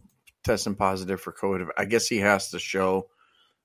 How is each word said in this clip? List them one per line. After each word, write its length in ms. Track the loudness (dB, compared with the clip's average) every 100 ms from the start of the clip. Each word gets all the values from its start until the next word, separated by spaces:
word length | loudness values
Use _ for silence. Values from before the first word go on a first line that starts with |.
| _ _ -20 _ -2
testing 300 | -2 -2 0
positive 440 | 0 0 -4 -6
for 140 | -6
covid. 340 | -4 -2 -2 -4 -4
I 60 |
guess 240 | 0 2 2
he 120 | 2
has 320 | 4 4 2
to 80 | -8
show, 500 | -4 0 2 0 -2 _ _ _ _ _